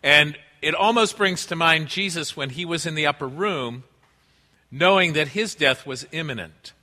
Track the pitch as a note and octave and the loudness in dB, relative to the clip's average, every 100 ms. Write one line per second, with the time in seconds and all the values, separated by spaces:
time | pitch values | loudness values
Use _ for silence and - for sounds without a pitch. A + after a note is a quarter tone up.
0 | C#3+ D3 D3 D3 _ _ D3+ E3 G3+ A#3 | 6 6 4 -2 _ _ -4 2 2 4
1 | G#3+ - G3 F3+ - E3 E3 D#3+ D#3 - | 0 2 -2 -2 -6 0 2 2 0 -6
2 | G3 E3 D3 - C3+ B2+ F3 E3 E3 D#3 | -4 -4 -8 -8 -8 -8 -6 -6 -4 -2
3 | D3+ C#3+ C3+ C#3+ G#3 E3 B2 A#2+ B2+ _ | -2 -2 -6 -6 -4 -4 -6 -8 -16 _
4 | _ _ _ _ _ _ _ C3 F3+ F#3+ | _ _ _ _ _ _ _ 2 4 6
5 | F3+ D#3 D3+ D#3+ A3 - C#3+ B2+ C#3 B2+ | 4 0 -2 -2 -4 2 2 2 -4 -12
6 | C#3 D#3 D#3 B2 E2 D#2 - _ | -10 -8 -8 -8 -12 _ -20 _